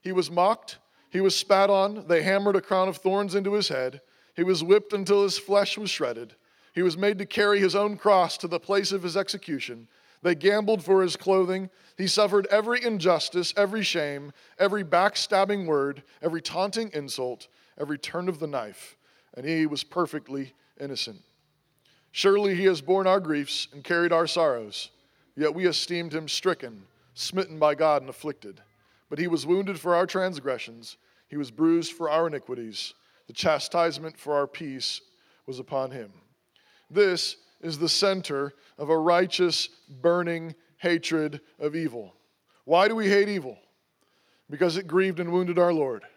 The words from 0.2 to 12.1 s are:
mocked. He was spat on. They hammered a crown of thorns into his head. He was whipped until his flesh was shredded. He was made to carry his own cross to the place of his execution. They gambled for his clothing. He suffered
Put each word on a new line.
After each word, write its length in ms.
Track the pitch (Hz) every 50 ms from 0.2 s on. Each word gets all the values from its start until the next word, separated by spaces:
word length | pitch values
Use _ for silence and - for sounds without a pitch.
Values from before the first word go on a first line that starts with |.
| 175 143
mocked. 480 | 170 175 175 196 226 - - - - - _ _ _ _ _ _
He 100 | - 180
was 140 | 190 196 180
spat 340 | - - - 196 190 196 202
on. 380 | 202 190 190 208 208 214 -
They 160 | - 175 165 156
hammered 340 | 185 190 202 202 202 196
a 40 | 196
crown 280 | 185 - 202 185 185 190
of 100 | 190 -
thorns 360 | - 185 190 196 208 202 175
into 200 | 202 196 196 202
his 140 | 208 190 -
head. 320 | 151 131 131 127 123 139 _ _ _ _ _ _ _
He 80 | - 175
was 180 | 180 190 160 156
whipped 300 | 170 196 214 202 - 208
until 320 | 202 196 180 202 202 202
his 140 | 196 175 -
flesh 380 | - - 196 202 202 190 -
was 140 | - 214 190
shredded. 460 | - - 151 123 120 113 120 113 - _ _ _ _ _ _ _ _
He 80 | 170 180
was 140 | 185 160
made 220 | 170 190 202 214 185
to 80 | 202
carry 320 | - - - 208 208 208 202
his 160 | 196 185 165
own 220 | 202 208 208 208
cross 420 | - - 208 202 185 180 165 - -
to 100 | - 175
the 120 | 170 170
place 320 | - - 196 202 202 - 190
of 100 | 196 175
his 140 | 180 156
execution. 720 | 196 196 196 - 190 - - 156 135 - - 123 113 117 _ _ _ _ _ _ _ -
They 120 | 175 175
gambled 480 | 151 135 190 202 214 214 202 220 202 156
for 200 | 175 196 190 190
his 140 | 180 -
clothing. 540 | - - 190 190 190 185 175 185 185 190 185 _ _ _ _ _
He 100 | - 190
suffered 400 | 185